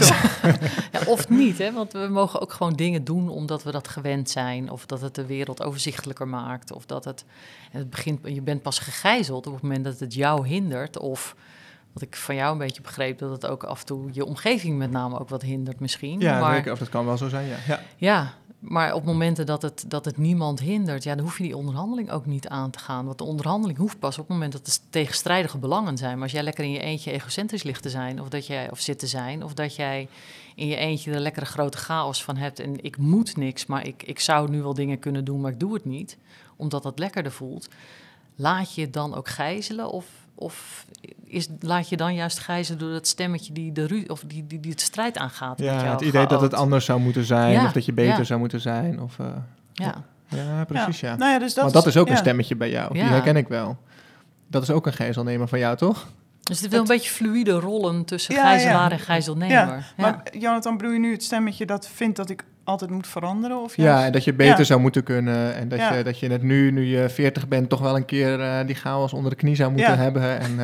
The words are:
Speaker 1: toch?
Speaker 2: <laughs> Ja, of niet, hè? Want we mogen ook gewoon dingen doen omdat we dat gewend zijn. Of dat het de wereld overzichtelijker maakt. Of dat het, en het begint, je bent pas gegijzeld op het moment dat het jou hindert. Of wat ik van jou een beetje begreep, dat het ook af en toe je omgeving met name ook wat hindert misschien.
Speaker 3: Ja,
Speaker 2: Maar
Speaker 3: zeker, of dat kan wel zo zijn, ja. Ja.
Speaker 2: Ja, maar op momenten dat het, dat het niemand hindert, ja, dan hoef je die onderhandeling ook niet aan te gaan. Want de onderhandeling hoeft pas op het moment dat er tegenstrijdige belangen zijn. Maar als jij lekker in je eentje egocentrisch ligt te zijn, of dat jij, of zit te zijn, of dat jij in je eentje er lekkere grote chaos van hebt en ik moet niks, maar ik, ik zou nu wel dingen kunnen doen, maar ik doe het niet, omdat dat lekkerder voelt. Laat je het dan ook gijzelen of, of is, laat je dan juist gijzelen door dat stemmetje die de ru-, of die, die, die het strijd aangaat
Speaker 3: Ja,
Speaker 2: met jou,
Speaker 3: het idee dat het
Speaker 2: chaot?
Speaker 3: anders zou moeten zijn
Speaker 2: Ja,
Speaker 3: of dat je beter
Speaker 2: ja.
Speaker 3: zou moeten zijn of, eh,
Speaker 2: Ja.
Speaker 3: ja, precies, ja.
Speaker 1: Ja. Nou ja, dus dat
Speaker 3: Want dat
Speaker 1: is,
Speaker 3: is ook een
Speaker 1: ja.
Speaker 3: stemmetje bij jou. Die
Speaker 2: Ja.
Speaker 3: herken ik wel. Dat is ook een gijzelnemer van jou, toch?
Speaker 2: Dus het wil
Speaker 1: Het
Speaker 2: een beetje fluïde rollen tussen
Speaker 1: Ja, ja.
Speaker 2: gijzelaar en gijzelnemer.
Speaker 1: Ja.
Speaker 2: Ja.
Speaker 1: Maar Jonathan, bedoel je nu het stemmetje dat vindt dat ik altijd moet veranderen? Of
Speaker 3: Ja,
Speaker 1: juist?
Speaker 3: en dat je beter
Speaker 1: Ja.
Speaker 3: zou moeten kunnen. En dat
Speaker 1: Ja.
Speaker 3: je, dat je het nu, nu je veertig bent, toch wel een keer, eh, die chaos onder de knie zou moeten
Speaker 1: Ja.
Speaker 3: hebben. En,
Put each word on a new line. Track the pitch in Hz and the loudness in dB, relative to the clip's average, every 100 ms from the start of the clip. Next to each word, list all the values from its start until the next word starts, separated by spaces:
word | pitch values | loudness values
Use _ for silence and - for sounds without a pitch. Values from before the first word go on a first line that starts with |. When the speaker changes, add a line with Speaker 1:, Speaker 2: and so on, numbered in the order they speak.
| 196 | 8
Speaker 1:
toch? | - - - - 147 | 8 2 2 4 4
Speaker 2:
<laughs> | 151 - - | 2 -4 -4
Ja, | - - | -2 2
of | 226 - | 2 4
niet, | 240 269 175 | 6 6 4
hè? | 196 | -2
Want | 233 208 | -2 -6
we | 196 196 | -4 -2
mogen | 196 196 - | 2 2 0
ook | 190 | -6
gewoon | - 175 | -2 -2
dingen | 151 170 170 | 0 0 0
doen | 131 170 180 | 0 -2 -2
omdat | 151 151 151 | -4 -4 -6
we | 147 | -4
dat | 147 - | -8 -8
gewend | - 143 139 135 | -6 -2 -2 -2
zijn. | - 127 123 131 | -4 -4 -4 -8
Of | 127 - | -10 -8
dat | 135 | -8
het | 135 | -6
de | 135 131 | -8 -6
wereld | 135 135 127 | -6 -6 -6
overzichtelijker | 147 139 156 - 139 135 131 | -6 -4 -6 -6 -10 -8 -8
maakt. | 127 123 127 - | -6 -8 -10 -12
Of | - - | -18 -10
dat | 135 | -10
het, | 139 131 - - - - - | -10 -14 -18 -20 -20 -20 -16
en | - | -12
het | 131 | -10
begint, | - - 147 | -8 -6 -6
je | - 139 | -6 -6
bent | 135 147 | -4 -4
pas | 143 - | -4 -6
gegijzeld | - - 190 240 151 131 135 | -6 -2 2 2 0 -4 -6
op | |
het | 135 | -6
moment | 143 135 | -4 -2
dat | 135 127 | -4 -6
het | 131 | -8
jou | 120 139 151 131 | 0 2 2 0
hindert. | 175 190 127 147 - | -2 -2 -4 -8 -8
Of | - 131 - - - - - - _ | -8 -8 -10 -14 -20 -20 -20 -20 _
wat | - | -14
ik | 139 - | -12 -12
van | - | -6
jou | 139 135 | -2 0
een | 156 | -2
beetje | 139 - | -4 -8
begreep, | - - 131 131 | -14 -6 -4 -4
dat | 139 | -8
het | 131 135 | -6 -6
ook | 135 | -6
af | - 135 | -8 -10
en | - | -8
toe | 135 135 | -8 -8
je | 131 | -6
omgeving | 139 147 214 240 175 147 | -6 -2 0 0 0 -2
met | 131 | -2
name | 127 123 123 | -2 -4 -6
ook | 131 | -8
wat | 131 | -6
hindert | 131 135 131 127 | -6 -6 -6 -6
misschien. | 135 - 143 180 | -6 -6 -6 0
Speaker 3:
Ja, | 175 131 | 2 4
Speaker 2:
Maar | 123 | 2
Speaker 3:
zeker, | 135 - | 2 0
of | 120 | -6
dat | 120 | -4
kan | 123 120 | -2 -2
wel | 123 | -2
zo | 135 | -2
zijn, | 139 139 | -4 -6
ja. | 123 123 | -8 -4
Ja. | 147 - - | -4 -6 -2
Speaker 2:
Ja, | 185 202 135 - _ - | 2 2 0 -10 _ -20
maar | - 165 160 | -6 -2 0
op | 165 | 0
momenten | 151 165 165 165 147 | 0 0 2 0 -2
dat | 151 | -4
het, | 151 - - | -4 -8 -8
dat | 147 | -6
het | 147 139 | -4 0
niemand | 156 175 151 139 | 2 2 0 -2
hindert, | 139 208 190 139 | -2 -2 -2 -4
ja, | 147 | -4
dan | 143 | -4
hoef | 156 165 | -4 -4
je | |
die | 175 135 | -6 -6
onderhandeling | 143 135 196 247 220 | -6 -4 -4 -6 -4
ook | 151 135 | -6 -4
niet | 139 - | -6 -6
aan | 139 135 | -8 -8
te | - | -8
gaan. | - 127 131 | -8 -8 -6
Want | 135 | -8
de | |
onderhandeling | - 156 156 202 214 139 | -6 -4 -2 -2 -2 -2
hoeft | 202 - | -4 -2
pas | 139 139 | -6 -6
op | |
het | 156 | -6
moment | 180 151 | -4 -4
dat | 139 - | -6 -6
er | - - | -6 -2
tegenstrijdige | 160 147 - - 180 170 143 | -2 -2 -2 0 2 0 -4
belangen | 131 180 208 131 | -2 0 0 -4
zijn. | 127 | -4
Maar | 127 | -6
als | 131 | -6
jij | 151 | -4
lekker | 147 151 | -4 -4
in | 147 | -4
je | 143 | -4
eentje | - 156 156 | -6 -6 -6
egocentrisch | 139 123 - 214 214 | -8 -6 -6 -6 -6
ligt | 143 127 | -6 -8
te | 143 | -8
zijn, | 131 127 131 | -6 -6 -8
of | 139 | -8
dat | 143 139 | -10 -8
jij, | 139 127 | -8 -8
of | 127 | -8
zit | - 139 | -6 -6
te | 131 | -6
zijn, | 131 123 151 | -6 -6 -8
of | 165 | -10
dat | 143 151 147 | -6 -6 -4
jij | 143 135 135 - - - - | -4 -4 -8 -16 -20 -20 -20
in | - 151 | -8 -6
je | 147 | -2
eentje | 156 151 151 | -2 -4 -4
er | 147 | -4
lekkere | 147 151 143 | -4 -6 -10
grote | - 143 139 | -4 -4 -4
chaos | - 160 143 135 | -6 -4 -2 -4
van | - 135 | -6 -6
hebt | 143 139 | -6 -6
en | 135 139 | -8 -8
ik | 151 131 | -10 -2
moet | 143 190 226 - | 2 4 2 -2
niks, | 131 131 - | -4 -6 -6
maar | 139 - | -6 -6
ik, | 131 | -12
ik | - 147 | -14 -6
zou | - 151 147 | 2 2 2
nu | 147 | -2
wel | 143 | -4
dingen | 139 139 135 | -4 -2 -4
kunnen | 147 139 | -4 -4
doen, | 135 139 | -4 -4
maar | 135 | -4
ik | 120 | -4
doe | 190 | -4
het | 220 | -4
niet, | - 131 196 - _ - - _ | -6 -10 -12 -18 _ -20 -20 _
omdat | 151 143 | -6 -6
dat | 135 131 | -6 -6
lekkerder | 190 196 143 | -6 -4 -6
voelt. | 131 131 135 - - - - - _ _ - | -8 -12 -12 -16 -20 -20 -20 -20 _ _ -2
Laat | 143 185 185 | 0 0 -2
je | - | -6
het | 151 | -6
dan | 139 147 | -4 -6
ook | 135 - | -8 -10
gijzelen | - 147 190 202 220 226 | -6 -4 -4 -8 -8 -8
of, | 185 180 - _ | -10 -12 -20 _
of | - 165 - - - - - - - | -12 -12 -12 -16 -18 -20 -20 -20 -20
is, | - 175 156 156 | -10 -8 -8 -8
laat | 165 175 170 | -2 -2 -2
je | 170 | -2
dan | 165 | -2
juist | 180 170 - | -2 -4 -6
gijzelen | - 175 165 165 | -4 -4 -4 -6
door | 160 | -6
dat | 165 160 | -4 -4
stemmetje | - 180 175 - | -2 -2 -4 -6
die | 151 160 | -8 -6
de | 156 156 | -4 -2
ru-, | 208 - | -2 -4
of | - 147 | -10 -10
die, | 151 151 | -12 -10
die, | 160 | -10
die | 156 | -8
het | 156 | -4
strijd | - - 233 233 | -4 -2 -4 -4
aangaat | 131 - 131 127 | -8 -6 -10 -4
Speaker 3:
Ja, | 139 | -2
Speaker 2:
met | 135 | 0
jou, | 127 | 0
Speaker 3:
het | 127 | 0
idee | 151 139 139 | 2 4 6
dat | 135 | 6
het | 139 | 4
Speaker 2:
chaot? | 135 | 4
Speaker 3:
anders | 139 139 | 4 4
zou | - 123 | 4 2
moeten | 123 123 | 4 2
zijn | 117 120 120 | 4 4 6
Speaker 2:
Ja, | 220 | 6
Speaker 3:
of | 247 | 6
dat | 147 | 2
je | 123 | 0
beter | 120 120 120 | 4 4 4
Speaker 2:
ja. | |
Speaker 3:
zou | 120 117 | 2 0
moeten | 120 120 | 0 -2
zijn | 120 117 170 - | -4 -2 -2 -4
of, | 123 123 | -8 -8
eh, | 127 131 123 - _ | -8 -8 -12 -16 _
Speaker 2:
Ja. | - 185 - 147 _ _ | -8 -6 -6 -14 _ _
Speaker 3:
ja, | 139 143 156 | -6 -4 -4
precies, | 160 269 208 165 | -2 -2 -2 -2
ja. | 127 | -4
Speaker 1:
Ja. | 117 | 0
Nou | 269 | 2
ja, | 262 | 4
dus | 247 | 2
dat | 247 | 2
Speaker 3:
Want | 190 | 6
dat | 139 165 | 8 8
Speaker 1:
is, | |
Speaker 3:
is | 147 | 8
ook | 165 | 8
een | |
Speaker 1:
ja. | 240 | 6
Speaker 3:
stemmetje | 180 123 120 120 | 6 4 2 0
bij | 117 | 0
jou. | 120 123 | -2 -2
Die | - | 0
Speaker 2:
Ja. | 185 | 4
Speaker 3:
herken | 131 131 151 | 6 6 4
ik | 131 | 4
wel. | 117 107 123 _ - - - _ _ _ | -2 -4 -6 _ -20 -20 -20 _ _ _
Dat | 139 | -2
is | 127 | 2
ook | 160 156 | 2 2
een | |
gijzelnemer | 131 117 120 120 120 120 | -2 -2 0 -2 0 0
van | 127 | 2
jou, | 120 120 | 2 2
toch? | 175 214 - - _ _ | 2 2 -4 -20 _ _
Speaker 2:
Dus | - 180 | -8 -4
het | 202 | 2
wil | 226 | 2
Speaker 1:
Het | 220 | 4
Speaker 2:
een | 240 | 2
beetje | - | 2
fluïde | - 220 226 214 | -2 0 2 4
rollen | 175 175 214 190 170 | 2 2 0 0 0
tussen | 170 180 - | -2 -4 0
Speaker 1:
Ja, | 269 | 4
ja. | 269 | 6
Speaker 2:
gijzelaar | 190 175 175 175 | 8 8 6 6
en | 170 | 2
gijzelnemer. | - 165 156 156 185 254 | 0 0 2 -2 6 6
Speaker 1:
Ja. | 180 | 6
Speaker 2:
Ja. | 131 139 - | 0 -10 0
Speaker 1:
Maar | 208 220 - - | 2 2 -6 -4
Jonathan, | 233 233 226 226 | 0 0 0 -2
bedoel | 226 | 0
je | 233 | 2
nu | 233 | 2
het | 220 | 0
stemmetje | - 226 220 202 185 | -2 0 0 -2 -4
dat | 202 - | -4 -4
vindt | - 226 202 | -2 -2 0
dat | 190 | -4
ik | 190 - _ | -8 -12 _
altijd | - 190 185 | -4 -4 -2
moet | 185 185 | -6 -6
veranderen? | - 175 196 240 254 | -6 -4 -2 -2 -4
Of | 233 - | -6 6
Speaker 3:
Ja, | |
Speaker 1:
juist? | 156 139 131 | 8 8 8
Speaker 3:
en | |
dat | 131 | 4
je | 135 | 2
beter | 135 139 - | 6 8 10
Speaker 1:
Ja. | |
Speaker 3:
zou | 147 131 | 8 8
moeten | 127 135 | 6 4
kunnen. | 127 123 120 117 117 | 2 0 2 2 0
En | 120 120 | -2 -4
dat | 131 | 0
Speaker 1:
Ja. | 220 | 2
Speaker 3:
je, | 127 | 2
dat | 120 123 | 0 -2
je | 127 | 0
het | 123 | 2
nu, | 127 135 139 | 4 6 6
nu | 135 | 4
je | 127 127 127 | 2 4 2
veertig | 123 143 135 131 | 4 2 2 0
bent, | 135 127 | 0 2
toch | 127 | 2
wel | 135 135 | 2 2
een | |
keer, | 131 139 135 131 | 0 2 2 2
eh, | 131 131 131 | 0 0 -2
die | |
chaos | 131 135 135 135 | -4 -2 0 0
onder | 135 135 | 0 -2
de | 131 | 0
knie | 147 147 | 2 4
zou | 135 | 4
moeten | 135 226 | 6 6
Speaker 1:
Ja. | 127 | 6
Speaker 3:
hebben. | 131 131 127 127 | 4 2 0 0
En, | 123 120 | -2 -2